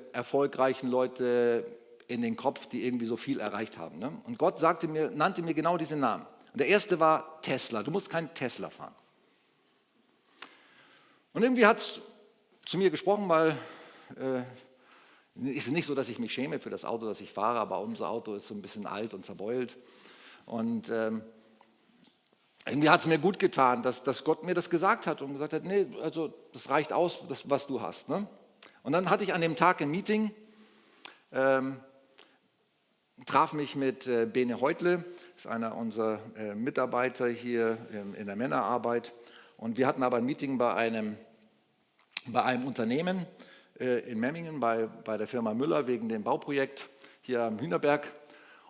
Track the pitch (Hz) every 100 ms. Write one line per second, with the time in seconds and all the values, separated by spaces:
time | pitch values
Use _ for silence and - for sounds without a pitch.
0 | - 127 120 139 143 - 131 127 127 127
1 | 127 - 123 120 120 117 110 - - -
2 | - 117 117 113 135 123 - 120 127 123
3 | 113 117 139 135 104 101 110 - 82 -
4 | - - - 120 170 185 165 165 160 156
5 | 151 147 175 180 165 147 165 175 151 151
6 | 123 90 - - - 226 160 202 - 170
7 | 160 156 - - - 131 - 110 101 190
8 | - 165 160 - 123 - 82 - 78 -
9 | _ _ _ _ _ _ _ _ _ _
10 | _ _ _ - - - - - - -
11 | _ _ _ 175 247 247 214 226 - -
12 | - - - _ _ _ - 170 190 151
13 | 190 208 190 160 160 135 - - - -
14 | - - 131 127 123 - - _ - -
15 | - - _ - 131 131 117 165 147 135
16 | 117 113 113 - 135 139 113 98 - 113
17 | 110 98 98 98 107 120 101 92 107 113
18 | 92 113 110 101 - 104 98 107 98 101
19 | 110 95 90 90 104 127 120 - - -
20 | - - - - - 117 117 117 113 113
21 | 110 110 110 - - _ _ _ _ _
22 | - _ _ _ _ - - 135 151 170
23 | 160 160 180 - 185 - 127 120 123 117
24 | 143 120 151 160 175 175 - 170 190 226
25 | 175 147 139 139 151 160 156 202 143 110
26 | 151 160 156 - - - - 143 147 120
27 | 175 - - 131 - 139 - 117 90 -
28 | - 170 208 - - - - - 123 165
29 | 175 208 190 165 165 143 170 180 143 175
30 | 202 214 214 - - - - - - -
31 | - - - 131 135 135 131 127 - -
32 | _ - - _ _ _ _ _ _ _
33 | _ - - 135 156 156 143 139 135 120
34 | 131 117 113 127 123 113 135 170 175 175
35 | 156 - - - - 117 113 - 113 107
36 | 110 107 - 110 107 104 123 - 123 123
37 | 127 120 123 120 123 117 113 113 - 107
38 | 101 - 101 101 135 135 101 120 117 120
39 | - - - - - - 113 113 131 143
40 | 127 123 123 147 139 127 120 101 113 113
41 | 107 107 - _ _ _ _ _ _ _
42 | _ - - 120 113 123 135 120 113 135
43 | 180 190 170 - - - - - 127 120
44 | - 110 123 165 160 151 117 113 113 -
45 | - 107 104 127 110 113 151 156 127 120
46 | 113 110 104 156 - 139 135 - - -
47 | - - - 120 117 110 151 170 147 147
48 | - - - - - -